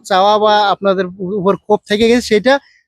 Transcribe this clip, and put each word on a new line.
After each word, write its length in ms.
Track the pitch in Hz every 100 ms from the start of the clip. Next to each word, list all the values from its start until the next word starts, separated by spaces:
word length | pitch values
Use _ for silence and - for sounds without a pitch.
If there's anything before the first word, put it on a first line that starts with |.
চাওয়া 340 | - 190 202 214
বা 300 | 214 208 202
আপনাদের 380 | 180 196 190 180 190
উপর 380 | 180 208 190 185
ক্ষোভ 240 | - 208 -
থেকে 200 | 208 226
গেছে, 140 | 240
সেটা 360 | - 208 240 277 _ _